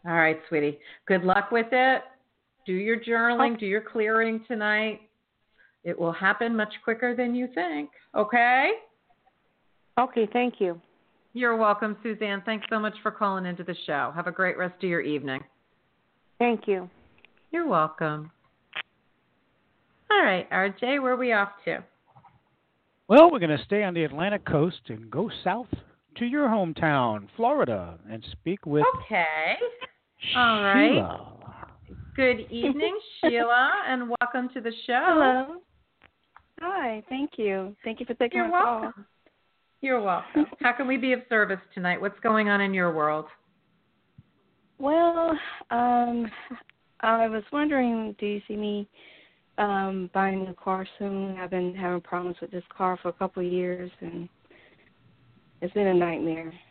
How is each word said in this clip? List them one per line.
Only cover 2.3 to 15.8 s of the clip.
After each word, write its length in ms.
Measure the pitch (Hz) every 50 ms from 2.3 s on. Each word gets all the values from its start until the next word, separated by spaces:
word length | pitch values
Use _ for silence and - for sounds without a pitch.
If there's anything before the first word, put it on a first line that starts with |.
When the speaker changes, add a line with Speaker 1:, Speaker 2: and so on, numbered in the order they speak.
| _ _ _ _ _ _ _
Speaker 1:
Do 60 | -
your 260 | 185 185 202 220 226 226
journaling, 540 | 233 233 233 233 226 240 240 233 247 240
Speaker 2:
Okay. 80 | 233 220
Speaker 1:
do 60 | 220
your 140 | 196 190 220
clearing 640 | 220 - - 233 214 214 220 220 226 226 226 220 220
tonight. 560 | - 254 214 214 208 208 208 220 220 214 - _ _ _ _ _ _ _ _ _ _ _ _ _ _ _ _ _
It 140 | 170 170 -
will 140 | 170 170
happen 440 | 165 - 196 190 208 208 233 233 233
much 160 | 220 214 214 - - _
quicker 300 | - 226 226 254 247 240
than 200 | 240 247 240 240
you 140 | 247 247 254 254
think. 360 | - 359 349 311 294 294 285 _ - _ _ -
Okay? 560 | - 214 208 240 240 233 240 247 262 277 349 440 440 - _ _ _ _ _ _ _ _ _ _ _ _ _ _ _ _ _ _ _ _ _ _ -
Speaker 2:
Okay, 280 | 247 262 - 240 220 208
thank 280 | - 247 247 247 233 -
you. 200 | 208 180 170 170 _ _ _ _ _ _ _ _ _ _ _
Speaker 1:
You're 220 | 240 247 240 233
welcome, 400 | 226 226 208 208 208 226 214 208 208
Suzanne. 400 | - 233 214 214 214 208 202 196 185
Thanks 200 | 226 220 214 208 -
so 80 | 226 220
much 160 | 208 214 214 214
for 80 | - 220
calling 360 | 208 - 214 202 190 190 185
into 180 | 180 175 175 175
the 100 | 180 175 - -
show. 260 | - 151 143 135 120 147
Have 120 | 170 170
a 60 | 180
great 240 | 170 - 185 180 -
rest 200 | - 180 180 180 -
of 60 | - 185
your 120 | 170 170
evening. 420 | - 147 151 143 131 139 131 135 151 _ _ _ _ _ _ _